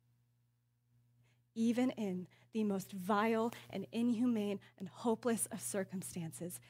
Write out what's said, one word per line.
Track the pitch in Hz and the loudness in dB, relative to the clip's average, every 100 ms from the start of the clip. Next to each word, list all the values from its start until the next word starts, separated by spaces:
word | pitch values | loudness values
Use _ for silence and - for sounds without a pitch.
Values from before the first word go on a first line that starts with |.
| _ _ _ _ _ _ _ _ _ _ _ _ _ _ _ | _ _ _ _ _ _ _ _ _ _ _ _ _ _ _
Even | 226 226 233 254 | 0 2 4 2
in | 226 202 180 170 - _ | 0 -2 -2 -6 -16 _
the | 220 | 0
most | 208 196 - | 0 0 -2
vile | 196 180 202 226 220 233 - - | -6 2 4 4 2 0 -4 -8
and | 196 - | -8 -4
inhumane | 226 240 220 247 220 202 202 - - | 0 2 4 4 2 0 -4 -8 -12
and | 190 | -12
hopeless | - 247 220 240 233 - | -2 0 2 2 0 -2
of | 190 | -4
circumstances, | - 202 190 190 - 175 160 - 175 - | -2 -2 -2 -4 -6 -6 -6 -6 -8 -8